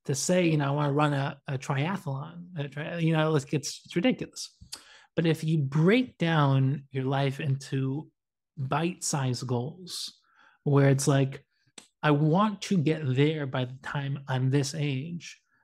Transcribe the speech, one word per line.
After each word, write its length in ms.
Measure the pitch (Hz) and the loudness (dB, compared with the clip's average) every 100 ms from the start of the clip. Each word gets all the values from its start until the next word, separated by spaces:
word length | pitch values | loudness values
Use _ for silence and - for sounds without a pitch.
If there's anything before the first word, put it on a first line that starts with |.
to 100 | - | -6
say, 360 | 139 - 180 170 | -4 0 2 4
you 80 | 151 | 2
know, 100 | 139 | 2
"I 40 | |
wanna 200 | 147 147 | 0 0
run 220 | 143 151 | 2 2
a, 260 | 139 139 - - | 2 -2 -6 -8
a 100 | 135 | -6
triathlon," 880 | - 135 156 196 143 135 156 175 175 175 | -4 -2 -2 -4 -6 -8 -10 -14 -12 -8
a 100 | 139 | -8
tri-, 300 | 139 160 170 | -8 -8 -2
you 160 | 160 160 | 2 2
know, 160 | 156 | 4
like, 220 | 156 - | 2 0
it's, 280 | 151 - - - | -4 -4 -10 -8
it's 100 | 175 | 0
ridiculous. 640 | 254 - - - - _ - - - - _ - | 2 0 -4 -12 -16 _ -20 -20 -20 -20 _ -2
But 100 | 165 | 0
if 160 | 156 | 0
you 180 | 160 160 | 0 0
break 580 | 135 151 170 247 247 - | 0 2 4 4 2 -2
down 640 | 165 156 139 135 131 147 - | 0 4 4 4 2 0 -6
your 140 | 135 131 | -6 -2
life 340 | 139 139 135 | 0 -2 -2
into 720 | 151 135 - 135 131 139 - _ _ _ _ - | -2 -4 -2 -4 -2 -4 -10 _ _ _ _ -10
bite-sized 880 | 131 143 170 - - 151 131 120 123 | -4 -2 -2 -4 -4 -2 -2 -4 -4
goals, 720 | 123 131 180 175 - - - _ _ _ _ | -4 -4 -10 -14 -12 -12 -16 _ _ _ _
where 260 | - 139 139 | 2 6 6
it's 180 | 135 151 | 6 4
like, 380 | 139 135 - - _ _ - - _ | 2 2 -2 -18 _ _ -20 -20 _
"I 80 | 151 | 2
want 500 | 147 156 175 214 196 | 2 4 2 2 -2
to 140 | - 196 | -2 0
get 240 | 143 151 131 127 | 0 0 0 2
there 300 | 151 156 139 | 2 0 -4
by 180 | 135 127 | -4 -6
the 120 | 131 | -8
time 360 | - 147 139 139 139 | -10 -6 -6 -6 -4
I'm 220 | 127 131 | -2 0
this 260 | 139 135 160 | 0 0 -2
age, 640 | 147 131 160 170 - - _ _ | -4 -4 -6 -10 -14 -20 _ _